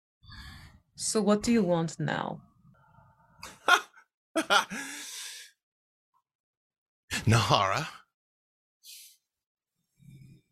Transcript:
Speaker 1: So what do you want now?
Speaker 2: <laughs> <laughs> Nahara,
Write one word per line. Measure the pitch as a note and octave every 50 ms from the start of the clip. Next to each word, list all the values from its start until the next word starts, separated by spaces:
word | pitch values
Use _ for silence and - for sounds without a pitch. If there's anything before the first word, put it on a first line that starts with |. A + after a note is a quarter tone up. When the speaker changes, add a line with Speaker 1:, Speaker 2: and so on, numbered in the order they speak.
| _ _ _ _ _ - - - - - - - - - - - _ _ _
Speaker 1:
So | - - - - A3
what | G3 G3+ G#3 G#3 G#3+
do | A#3+
you | A#3 A#3
want | F#3+ F3 F3 E3 E3 D#3+ - -
now? | D#3 C#3 - - - - - - - - _ _ _ - - _ _ _ _ - - - _ _ _ _ _ - - - - - - -
Speaker 2:
<laughs> | F4+ G#4 - - _ - - _ _ _ _ _ -
<laughs> | D#4+ - - G3+ G3 - - F#3+ C4+ C#4 C#4 C#4+ C#4+ - - - - - - - - - - _ _ _ _ _ _ _ _ _ _ _ _ _ _ _ _ _ _ _ _ _ _ _ _ _ _ _ _ _ _ _ - - - -
Nahara, | - A2 A#2 G#2 E2 D3+ A#2 G2+ F#2+ G2+ B2+ D#3 - - - - _ _ _ _ _ _ _ _ _ _ _ _ _ _ _ - - - - - - - _ _ _ _ _ _ _ _ _ _ _ _ _ _ _ _ _ - - - - - - - - _ _